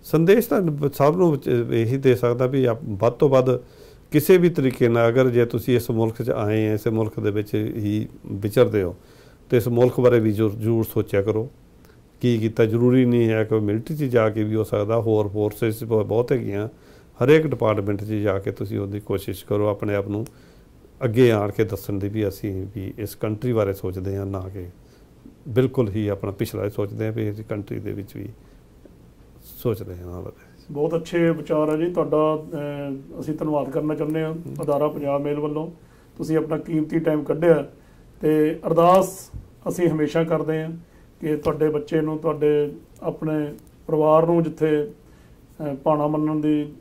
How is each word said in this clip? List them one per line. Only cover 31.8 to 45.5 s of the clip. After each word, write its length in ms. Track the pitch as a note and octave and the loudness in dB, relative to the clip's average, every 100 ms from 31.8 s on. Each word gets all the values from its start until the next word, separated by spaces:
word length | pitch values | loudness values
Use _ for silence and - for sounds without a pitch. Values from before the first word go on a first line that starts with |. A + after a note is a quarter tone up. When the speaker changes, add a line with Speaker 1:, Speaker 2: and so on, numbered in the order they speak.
| E3+ | -2
Speaker 2:
ਤੁਹਾਡਾ, 440 | F3 C#3+ D3+ D#3 D#3 | -2 0 2 2 0
ਅਹ, 840 | D#3 D#3+ D3 C#3+ C#3+ C3+ C3+ - | -6 -8 -6 -6 -8 -10 -12 -12
ਅਸੀਂ 140 | C3 | -8
ਧੰਨਵਾਦ 360 | D#3 D#3 D3 C3+ | -4 -2 -2 -2
ਕਰਨਾ 260 | D3 D3+ D3+ | -2 -2 -2
ਚਾਹੁੰਦੇ 280 | D3+ D#3+ | -2 -2
ਹਾਂ 100 | D#3+ | -4
Speaker 1:
ਹਮ। 300 | E3 D#3 C#3 | -6 -10 -6
Speaker 2:
ਅਦਾਰਾ 240 | D3+ C#3+ D3+ | -2 0 0
ਪੰਜਾਬ 340 | D3 C#3+ C#3 | -2 -2 -2
ਮੇਲ 180 | D3 D3 | -2 -4
ਵੱਲੋਂ। 320 | D3 D3 E3 - - - - - | -4 -4 -8 -12 -20 -20 -20 -10
ਤੁਸੀਂ 200 | D3 D#3 | -2 -2
ਆਪਣਾ 200 | D#3 D#3 | 0 -6
ਕੀਮਤੀ 420 | D#3+ D#3+ D#3 D#3+ | -2 -2 0 0
time 240 | D#3+ D3+ | 0 -2
ਕੱਢਿਆ, 460 | C#3+ D3+ E3+ D#3+ - - - - - - | -2 0 4 4 2 -14 -20 -20 -20 -4
ਤੇ 380 | D3+ D#3 D3+ D#3+ G#3 | 0 2 2 0 0
ਅਰਦਾਸ 640 | E3 E3+ F#3+ - - - - - - F3+ | 4 6 6 4 -6 -16 -18 -18 -10 -8
ਅਸੀਂ 200 | F3 E3+ | 0 0
ਹਮੇਸ਼ਾ 340 | D#3 D3 E3 | 2 0 0
ਕਰਦੇ 400 | E3 D#3+ D3 D#3 | 0 0 -2 -4
ਹਾਂ 80 | D#3+ E3+ - - - - | -6 -12 -18 -20 -20 -8
ਕਿ 140 | D#3+ D3+ | -4 -2
ਤੁਹਾਡੇ 340 | D#3+ C#3+ D#3 | -2 0 0
ਬੱਚੇ 320 | D3 D3 D#3+ | 0 -2 -2
ਨੂੰ, 160 | D3+ D#3 | -2 -2
ਤੁਹਾਡੇ 560 | D#3 D3 D3+ D3 D3 E3 - - | -4 0 2 2 0 -6 -20 -10
ਆਪਣੇ 500 | F3 D3+ D#3 D#3 D3 D3 - - - | -8 -6 -4 -2 -4 -10 -20 -18 -4
ਪਰਿਵਾਰ 380 | D#3 D3+ D#3 E3 | 2 6 6 6
ਨੂੰ 180 | E3+ | 2
ਜਿੱਥੇ, 400 | D#3+ D#3+ D#3+ D3+ | 0 -2 0 0
ਅਹ, 920 | D3 - - - - - - | -2 -10 -20 -20 -20 -20 -20